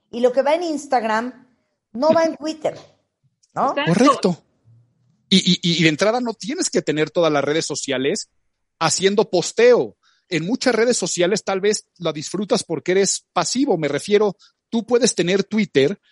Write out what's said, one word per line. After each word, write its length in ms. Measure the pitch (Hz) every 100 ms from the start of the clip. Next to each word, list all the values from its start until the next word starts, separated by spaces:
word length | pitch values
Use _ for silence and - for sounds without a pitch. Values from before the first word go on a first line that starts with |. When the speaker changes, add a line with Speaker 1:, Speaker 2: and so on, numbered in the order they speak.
| _
Speaker 1:
Y 100 | 240
lo 120 | 247
que 100 | 247
va 120 | 269
en 100 | 320
Instagram 840 | 349 294 - 247 220 220 247 - _ _ _ _ _
no 160 | 220 294
va 120 | 320
en 120 | 330 -
Twitter, 420 | 311 302 - - - _ _ _ _ _ _
¿no? 160 | - 247
Speaker 2:
Exacto. 220 | 190 190
Speaker 3:
Correcto. 520 | 170 277 269 190 170 _ _ _ _ _ _ _ _ _
Y, 220 | 190 - 175
y, 160 | 175 165
y 40 |
de 60 | 160
entrada 320 | 151 202 240
no 140 | 247
tienes 340 | 220 185 330 285
que 140 | 226
tener 280 | 160 151 151
todas 220 | - 165
las 120 | 147
redes 200 | 135 156
sociales 640 | - 143 - 127 135 208 - _ _ _ _ _
haciendo 520 | 165 - 185 208 208
posteo. 680 | 180 160 - 240 233 113 - _ _ _
En 180 | 165 170
muchas 280 | 262 262
redes 220 | 220 240 233
sociales 480 | 180 - 175 208
tal 160 | - 196
vez 260 | 202 208 - _
la 140 | 170
disfrutas 520 | 156 147 180 208 185
porque 280 | - 156 -
eres 340 | 185 190 - -
pasivo. 420 | - 165 247 285 180
Me 120 | 147
refiero, 480 | 139 - 208 208 - - _ _
tú 160 | 233 -
puedes 280 | 240 240
tener 300 | - 175 196
Twitter 540 | - 208 196 143 139 196 _